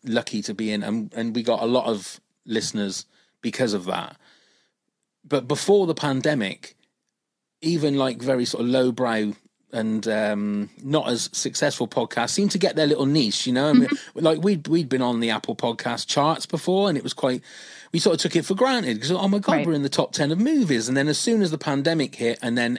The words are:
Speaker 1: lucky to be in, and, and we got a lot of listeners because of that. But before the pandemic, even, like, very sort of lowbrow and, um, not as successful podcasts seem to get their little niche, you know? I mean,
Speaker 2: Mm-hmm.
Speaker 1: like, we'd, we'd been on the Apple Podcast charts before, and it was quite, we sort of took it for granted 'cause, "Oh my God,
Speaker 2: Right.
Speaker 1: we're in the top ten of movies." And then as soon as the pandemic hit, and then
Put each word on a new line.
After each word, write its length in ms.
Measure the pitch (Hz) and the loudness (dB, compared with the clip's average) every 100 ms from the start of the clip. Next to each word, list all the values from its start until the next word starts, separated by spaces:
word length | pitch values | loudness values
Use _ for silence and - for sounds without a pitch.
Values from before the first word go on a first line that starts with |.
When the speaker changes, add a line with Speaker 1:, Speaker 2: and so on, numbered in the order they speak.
Speaker 1:
lucky 380 | 120 117 - 110 | -4 -4 -2 -6
to 120 | 101 | -6
be 160 | 101 110 | -6 -4
in, 100 | 104 | -2
and, 300 | 104 113 107 | -4 -4 -6
and 200 | - 117 | -6 -4
we 80 | 117 | -4
got 200 | 117 113 | -2 0
a 40 | 117 | 2
lot 200 | 123 117 | 0 0
of 340 | 104 - - _ _ - | -4 -6 -18 _ _ -4
listeners 600 | 104 - 107 101 92 - _ _ _ | -4 -4 -4 -4 -6 -12 _ _ _
because 300 | 117 - 123 | -8 -2 -2
of 100 | 101 | -2
that. 320 | 90 90 - - _ _ _ _ _ _ _ _ _ _ | -4 -6 -6 -16 _ _ _ _ _ _ _ _ _ _
But 220 | 143 143 123 | -4 -4 -2
before 400 | 143 - 202 180 | -4 4 4 4
the 80 | |
pandemic, 840 | 147 147 131 151 143 95 85 - _ _ _ _ _ _ _ _ _ | 0 -2 0 0 0 -2 -6 -16 _ _ _ _ _ _ _ _ _
even, 360 | 160 170 151 139 | -2 0 2 2
like, 260 | 131 113 | 0 -2
very 240 | 127 127 123 | 0 0 0
sort 160 | - | -2
of 60 | 120 | 0
lowbrow 640 | 131 127 117 123 110 104 - _ _ _ | 2 2 2 0 0 0 -4 _ _ _
and, 360 | 117 110 110 110 | -4 -2 -2 0
um, 640 | 107 107 104 104 104 104 - | 0 0 0 -2 -2 -4 -8
not 260 | 135 151 - | 0 0 0
as 200 | 117 - | -2 -4
successful 540 | - 135 - 143 - 120 | -6 -6 -2 -2 0 -2
podcasts 440 | 131 113 - 120 | -2 -2 -2 -2
seem 180 | - 202 | 0 0
to 100 | 185 | 2
get 160 | 185 | 0
their 120 | 156 151 | 2 2
little 200 | 147 139 | 2 2
niche, 400 | 151 110 - 131 | 2 2 0 -2
you 60 | |
know? 160 | 127 151 | 0 6
I 40 | |
mean, 140 | 135 254 | 6 6
Speaker 2:
Mm-hmm. 300 | 285 - - | 0 -8 0
Speaker 1:
like, 160 | 165 156 | 2 4
we'd, 240 | 190 180 151 | 2 0 2
we'd 220 | 165 135 | 0 2
been 140 | 131 | 0
on 180 | 123 117 | 0 0
the 100 | 117 | 0
Apple 240 | 107 - | -2 -4
Podcast 520 | 113 120 117 123 117 - | -2 -2 -2 -4 -6 -2
charts 380 | 147 147 160 - | 2 2 2 -2
before, 420 | 165 - 185 202 | -4 0 2 2
and 80 | 143 | 0
it 80 | |
was 80 | - | -4
quite, 300 | - 135 127 - - - - - | -2 -2 -2 -6 -20 -20 -20 -6
we 60 | 165 | 0
sort 160 | 202 160 | 2 2
of 40 | |
took 140 | - | 0
it 100 | 170 - | 0 0
for 80 | |
granted 460 | 196 254 254 147 107 | 2 2 2 0 -2
'cause, 100 | 135 | -2
"Oh 180 | 185 196 | 0 2
my 100 | 202 | 2
God, 120 | 196 | 2
Speaker 2:
Right. 140 | 160 170 | 0 2
Speaker 1:
we're 80 | |
in 80 | 151 | 0
the 60 | 139 | 0
top 240 | - 143 | 0 -2
ten 180 | - 147 | 0 0
of 60 | 170 | 2
movies." 480 | 247 302 185 120 113 | 2 2 2 2 2
And 80 | 135 | 0
then 100 | 147 | 2
as 120 | 143 | 0
soon 240 | - 226 | 2 2
as 80 | 185 | 2
the 80 | 156 | 0
pandemic 560 | 156 139 139 160 131 - | -2 0 2 0 -2 0
hit, 220 | 117 117 | -2 0
and 160 | 123 120 | -2 0
then 220 | 120 | 0